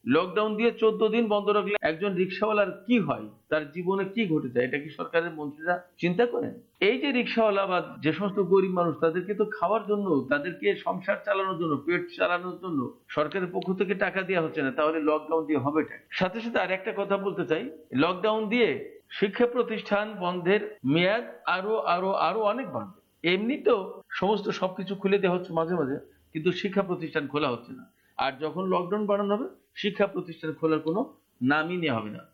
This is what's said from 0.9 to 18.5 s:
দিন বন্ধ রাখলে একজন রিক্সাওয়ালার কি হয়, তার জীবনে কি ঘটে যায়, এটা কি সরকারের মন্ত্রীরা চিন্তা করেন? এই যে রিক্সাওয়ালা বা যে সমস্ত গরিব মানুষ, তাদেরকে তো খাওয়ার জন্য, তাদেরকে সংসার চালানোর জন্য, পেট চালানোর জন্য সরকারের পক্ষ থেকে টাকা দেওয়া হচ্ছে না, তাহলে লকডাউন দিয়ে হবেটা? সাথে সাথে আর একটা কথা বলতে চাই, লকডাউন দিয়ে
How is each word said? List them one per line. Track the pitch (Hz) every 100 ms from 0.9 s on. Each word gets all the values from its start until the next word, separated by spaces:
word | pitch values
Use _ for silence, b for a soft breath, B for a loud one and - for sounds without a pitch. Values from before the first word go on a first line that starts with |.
| 214 220
দিন | 226 220
বন্ধ | 208 202
রাখলে | 208 190 208
একজন | - 160 202 180
রিক্সাওয়ালার | 185 - 214 208 196 -
কি | - 240
হয়, | 151 110 107 - _
তার | 156 147
জীবনে | 165 180 196 190
কি | 226 202
ঘটে | 151 131
যায়, | 120 123
এটা | 143
কি | 147 143
সরকারের | 170 170 170 156
মন্ত্রীরা | 147 147 160 175 - _
চিন্তা | 175 175 240
করেন? | 240 - - _ _
এই | 196 254
যে | 285
রিক্সাওয়ালা | 247 240 233 220 196 196
বা | 180 - 120
যে | 139
সমস্ত | 156 202 196 180
গরিব | 190 190 185
মানুষ, | 170 143
তাদেরকে | 165 170 180 208
তো | 214 -
খাওয়ার | 170 214 196
জন্য, | 208 196 143 120
তাদেরকে | 143 180 165 202 185 -
সংসার | 185 - 208
চালানোর | 208 190 190 170
জন্য, | 165 143 165
পেট | 175 175 -
চালানোর | 180 180 180 170
জন্য | 185 151 120 - _ -
সরকারের | 151 196 180 180
পক্ষ | 175 190
থেকে | 190 196
টাকা | 190 190
দেওয়া | 180 185 160
হচ্ছে | 156
না, | 135
তাহলে | 127 151 160 151
লকডাউন | 151 147 160 151
দিয়ে | 147 127
হবেটা? | 156 143 - _ -
সাথে | 185 226
সাথে | 226 233
আর | 185
একটা | 185 214 202
কথা | 196 196
বলতে | 196 170 147
চাই, | 160 254 - - 123
লকডাউন | 160 180 214 220
দিয়ে | 214